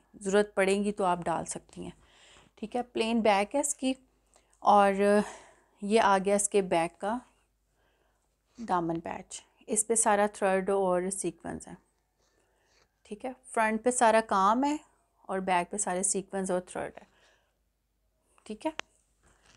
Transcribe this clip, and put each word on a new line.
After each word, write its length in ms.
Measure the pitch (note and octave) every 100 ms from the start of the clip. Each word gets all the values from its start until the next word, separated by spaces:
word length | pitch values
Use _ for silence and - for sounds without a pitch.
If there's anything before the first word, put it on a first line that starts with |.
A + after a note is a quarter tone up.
| _ -
ज़रूरत 360 | G3 G3+ G#3 -
पड़ेगी 360 | F#3+ G3+ G#3
तो 120 | G#3 F#3
आप 180 | F3
डाल 220 | E3+ D#3+ E3
सकती 360 | F3+ - F3
हैं, 100 | F3 - _ _ _ - _ _
ठीक 180 | G#3+ B3
है। 60 |
प्लेन 380 | A#3+ A3+ A3+ A#3
बैक 340 | G#3+ G3 G3+ C#4+
है 60 |
इसकी 340 | D4+ - C4 C4 _ _ _ _ _ _
और 600 | - G3+ G3 G3 G3+ G#3 G3+ - - _ _ _
ये 160 | G3+ A3
आ 180 | G3+ G3
गया 180 | F#3+ G3+
इसके 260 | - G3+
बैक 320 | F#3+ F3 E3+ -
का 220 | G3 B3 - _ _ _ _ _ _ _ _ _ _ _ _ -
दामन 420 | A3 F3+ E3 E3
पैच, 420 | F3 F#3+ - - - _ -
इस 160 | G#3
पे 120 | - A3+
सारा 300 | A3+ G3+ G#3
थ्रेड 400 | - G3 F#3+ F#3+
और 400 | G3 F#3+ F3+ F#3
सीक्वेंस 560 | - F3 - E3+ E3 -
है, 100 | F3 _ _ _ _ _ _ _ _ _ _ _ _ _
ठीक 200 | G#3 C4
है। 100 | B3+ -
फ्रंट 380 | - A3 A3
पे 80 | B3
सारा 280 | B3 A3+ A3
काम 400 | A3 G3+ G3 A#3
है 160 | C#4+ D4+ - _ _ _ -
और 100 | F#3+
बैक 280 | F#3+ F3+ F3
पे 60 | G3+
सारे 240 | G3+ F3+ F#3+
सीक्वेंस 460 | G3 F#3+ G3 F#3
और 140 | F3+ F3+
थ्रेड 240 | - -
है, 140 | - - _ _ _ _ _ _ _ _ _ _ _ _ _ -
ठीक 200 | G#3+ D#4
है। 80 | D#4 _ _ _ _ _ _ _